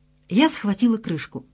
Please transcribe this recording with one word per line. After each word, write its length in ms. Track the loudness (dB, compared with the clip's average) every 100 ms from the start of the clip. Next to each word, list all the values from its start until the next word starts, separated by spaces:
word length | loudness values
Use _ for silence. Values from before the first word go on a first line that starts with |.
| _ _ -4
Я 180 | 2 2
схватила 480 | 2 -2 0 2 0
крышку. 500 | -2 -6 -6 -14 -16